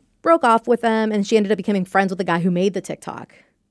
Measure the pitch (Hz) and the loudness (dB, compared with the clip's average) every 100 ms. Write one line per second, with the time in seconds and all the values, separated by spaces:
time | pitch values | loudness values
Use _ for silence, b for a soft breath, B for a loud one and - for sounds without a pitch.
0 | _ _ 330 330 240 226 - 233 233 220 | _ _ 0 2 4 2 2 -2 0 0
1 | 220 214 202 220 202 202 190 202 180 196 | 0 -2 0 0 2 -2 -2 -2 0 0
2 | 190 185 170 170 185 175 196 185 - - | 0 0 0 0 0 0 0 -2 -8 -12
3 | - - - _ _ _ _ | -12 -14 -16 _ _ _ _